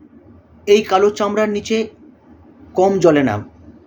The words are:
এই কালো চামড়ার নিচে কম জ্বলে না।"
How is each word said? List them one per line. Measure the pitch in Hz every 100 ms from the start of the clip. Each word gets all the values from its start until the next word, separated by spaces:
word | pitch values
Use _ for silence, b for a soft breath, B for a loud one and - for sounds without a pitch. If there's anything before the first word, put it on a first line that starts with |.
| - - - - _ - -
এই | 214
কালো | 214 190 208
চামড়ার | 208 208 208 214
নিচে | 208 208 220 220 - - - - - - - -
কম | 175 190 196
জ্বলে | 170 147
না।" | 127 104 110 - - -